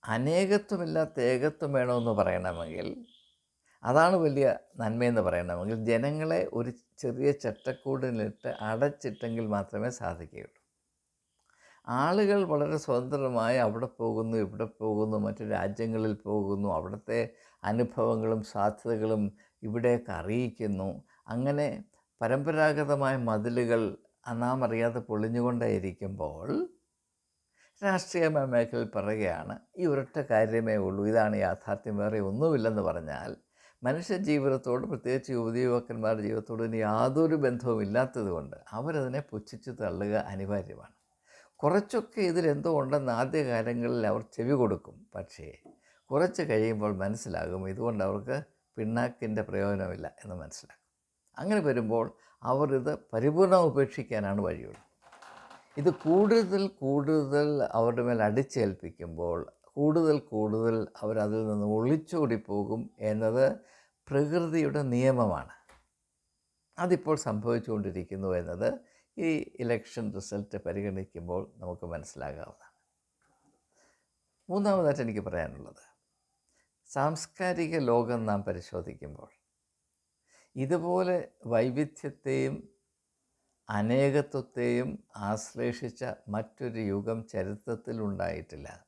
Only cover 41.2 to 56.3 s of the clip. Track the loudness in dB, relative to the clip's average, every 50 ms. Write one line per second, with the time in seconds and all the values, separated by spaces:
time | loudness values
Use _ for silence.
41.2 | _ _ -20 -20 -20 _ _ _ 0 2 2 2 0 0 -4 -4 -4 -4 -4 0
42.2 | 0 2 2 4 4 4 2 2 2 2 2 2 2 2 0 0 2 2 2 2
43.2 | 0 0 2 0 0 2 0 0 0 0 -2 0 0 0 0 2 2 2 0 0
44.2 | -2 -6 -6 -4 0 2 4 4 4 2 2 -2 -4 -14 -20 -20 -20 _ _ -12
45.2 | -12 -12 -14 -18 -16 -16 -18 -20 _ -20 -20 _ _ _ _ _ _ _ 0 2
46.2 | 2 2 2 -2 -2 2 2 2 2 2 0 0 0 -2 0 0 -2 -2 -4 -4
47.2 | -6 -6 -6 -6 -4 -4 -6 -6 -6 -6 -6 -4 -4 -2 -2 0 -2 -2 -2 -4
48.2 | -4 -4 -6 -6 -6 _ _ _ _ _ _ -6 -4 -2 0 0 -2 -2 -4 _
49.2 | -6 -4 -2 -4 -4 -4 -2 -2 0 0 0 -2 -2 -6 -6 -8 -10 -12 -14 -14
50.2 | -14 -12 -12 -12 -12 -12 -14 -18 -18 -20 -20 _ _ _ _ _ _ _ _ _
51.2 | _ _ _ -8 -2 0 0 2 2 2 2 2 2 2 0 0 0 -2 -6 _
52.2 | _ _ _ _ -2 0 2 2 2 2 2 0 0 0 -4 -4 -8 _ -2 2
53.2 | 2 2 4 6 6 6 8 6 6 6 4 4 2 2 0 -8 -8 -4 -2 -2
54.2 | 0 0 0 0 0 0 -2 -4 -8 -14 -14 -18 -20 _ _ _ _ -20 -20 -20
55.2 | -20 -20 -20 -20 -20 -20 -20 -20 -20 _ _ 0 2 2 2 2 2 4 6 6
56.2 | 6 6